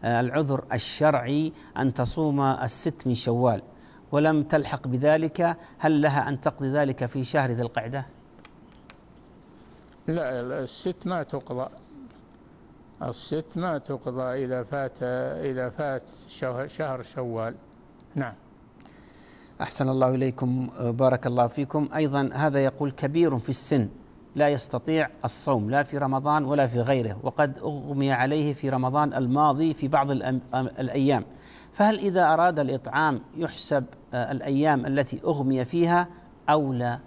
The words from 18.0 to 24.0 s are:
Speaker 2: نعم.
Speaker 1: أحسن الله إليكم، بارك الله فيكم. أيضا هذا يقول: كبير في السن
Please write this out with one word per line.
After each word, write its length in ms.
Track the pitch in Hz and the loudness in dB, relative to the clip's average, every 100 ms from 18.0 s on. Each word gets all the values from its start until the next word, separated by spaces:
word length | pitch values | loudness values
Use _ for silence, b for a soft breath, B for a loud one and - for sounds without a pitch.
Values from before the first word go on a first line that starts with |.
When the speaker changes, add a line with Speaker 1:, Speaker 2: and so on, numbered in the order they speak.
| - 156 | -10 -6
Speaker 2:
نعم. 180 | 127 - - - - - B B B B B B B B | -6 -8 -20 -20 -20 -20 B B B B B B B B
Speaker 1:
أحسن 280 | - - 131 | -6 -2 0
الله 200 | 131 127 127 | 2 2 2
إليكم، 540 | 131 127 127 127 123 - | -2 -2 -2 -2 -4 -4
بارك 480 | 123 117 131 123 131 | -4 2 2 2 0
الله 200 | 123 120 | 2 2
فيكم. 420 | 135 139 151 143 151 | 0 -2 -2 -2 0
أيضا 340 | 151 139 135 | 0 2 0
هذا 300 | 131 151 139 | 0 0 2
يقول: 280 | 135 135 143 | 0 0 -4
كبير 480 | 135 143 156 170 131 | -2 -2 2 2 2
في 100 | 110 | -2
السن 400 | 127 - 143 101 - | -4 2 2 2 -4